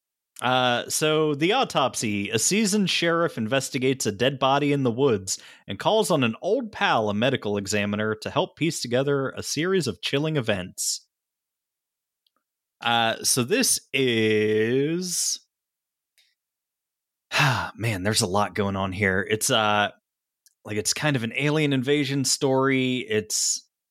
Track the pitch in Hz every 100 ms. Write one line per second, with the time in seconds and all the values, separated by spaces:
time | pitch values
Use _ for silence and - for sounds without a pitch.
0 | _ _ _ - 120 127 123 120 - -
1 | 156 156 151 143 170 247 233 165 127 -
2 | 110 104 101 113 - 196 208 214 185 -
3 | 170 165 170 - 107 135 - 131 131 135
4 | 110 98 123 135 135 143 147 143 131 113
5 | 139 104 95 - - - - 101 165 220
6 | 202 156 117 110 175 247 214 - 202 135
7 | 107 104 131 127 107 104 98 104 101 104
8 | 107 107 98 139 185 - 160 - 123 123
9 | 139 143 135 - - 143 175 190 131 92
10 | - 139 156 151 113 95 92 - - -
11 | - _ _ _ _ _ _ _ _ _
12 | _ _ _ _ _ _ _ _ 117 117
13 | 113 - - 131 120 240 - - - 135
14 | 131 113 110 107 107 107 113 131 147 175
15 | 185 165 - - _ _ _ _ _ _
16 | _ _ _ _ _ _ _ _ _ _
17 | _ _ _ - 147 110 87 - 113 95
18 | 98 107 98 101 98 92 101 98 95 92
19 | 98 95 - 107 - 117 107 104 101 -
20 | _ _ _ _ _ _ 107 104 104 -
21 | 151 131 113 131 147 156 147 135 123 147
22 | 135 139 127 - 139 131 135 131 127 127
23 | - 107 107 - - - - _ _